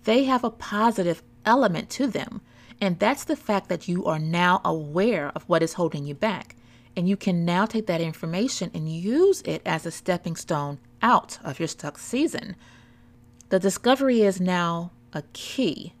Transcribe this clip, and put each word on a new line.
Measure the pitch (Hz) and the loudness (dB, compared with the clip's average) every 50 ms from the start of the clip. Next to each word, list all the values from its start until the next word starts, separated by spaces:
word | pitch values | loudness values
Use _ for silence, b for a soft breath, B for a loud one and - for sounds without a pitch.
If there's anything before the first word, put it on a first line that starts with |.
| _ | _
they | 214 226 262 277 | 4 4 4 4
have | 262 262 240 | 4 2 2
a | 247 226 | 0 -2
positive | 226 - - - 208 208 220 233 220 - 180 170 165 - - - - - - | -6 -6 -10 -6 -2 2 2 2 2 2 0 0 -2 -4 -8 -20 -20 -4 2
element | 214 233 277 254 202 170 156 - - | 2 4 4 4 2 2 0 -4 -8
to | - - 277 254 | -4 -2 -2 -2
them. | 190 - - - - - B B B B B B B B | -2 -6 -8 -8 -12 -14 B B B B B B B B
And | 208 190 175 160 | -2 -2 2 2
that's | 202 220 285 - | 2 2 2 0
the | - - 311 | -2 -4 -4
fact | - - - 208 190 - - | -4 -2 -2 -2 -2 0 -2
that | 180 170 - | -6 -4 -2
you | - 175 180 - | -4 -4 -2 0
are | - 160 156 | 0 -2 0
now | 156 160 165 170 180 180 185 - - | -2 -2 0 2 4 4 4 4 2
aware | 180 160 160 151 147 147 180 196 240 220 165 143 143 | 0 -2 -2 -4 -4 0 0 2 2 2 0 -2 -6
of | - - - | -8 -10 0
what | - 175 165 | 2 2 2
is | 165 160 - | 2 0 0
holding | - 175 160 - 147 143 | -2 -2 -2 -2 -4 -8
you | 147 143 | -8 -4
back. | - 202 220 190 160 - - - b b b b b b b b | -2 -2 -2 -2 -4 -8 -16 -20 b b b b b b b b
And | 185 175 185 | -2 0 0
you | 202 | 0
can | 196 - 196 180 175 170 | 2 0 0 0 2 0
now | 170 175 180 208 | 2 2 2 0
take | 220 - 220 220 | 0 -2 -4 -2
that | - 170 160 | -2 -2 -2
information | 165 160 160 - - 165 165 185 233 269 - - 190 170 - | -2 -4 -6 -8 -8 -6 -2 -2 -2 -2 -2 -4 -6 -6 -6
and | 175 156 156 | -8 -6 -6
use | 160 165 175 202 247 311 370 403 370 - | -6 -4 -4 0 2 4 4 4 4 2
it | - - 156 160 - | -2 -6 -6 -6 -4
as | - 165 160 - | -4 -4 -4 -4
a | 165 | -8
stepping | - - - - 180 170 - 175 165 | -12 -6 -2 -2 -2 -2 -2 -6 -8
stone | - - - 170 147 143 143 143 - - - - - | -8 -4 -4 -2 -2 -2 -6 -8 -12 -16 -20 -6 0
out | - 233 240 - - - - - - | 4 4 4 4 2 -2 -18 -12 -10
of | - 135 - | -10 -6 -4
your | 165 151 | -4 -6
stuck | - - - 147 - - | -6 -8 -10 -12 -12 -12
season. | - - - 254 302 320 - - - - 180 b b b b b b b b b b b b b b - - _ - - | -10 -4 0 0 0 0 -2 -6 -10 -10 -14 b b b b b b b b b b b b b b -20 -20 _ -2 0
The | 190 190 | 0 2
discovery | 185 196 190 - - 240 269 262 277 262 247 226 | 2 2 0 2 2 2 4 4 4 2 4 4
is | 208 196 185 180 | 4 4 2 2
now | 180 185 180 175 175 170 170 170 170 175 - - - - | -2 0 0 0 0 0 -2 -4 -6 -10 -14 -20 -20 -10
a | - 151 - - - | -10 -10 -10 -10 -16
key | - - - - - 254 175 - - - 170 - - | -14 -14 -8 -4 -2 -2 -2 -2 -4 -12 -16 -18 -20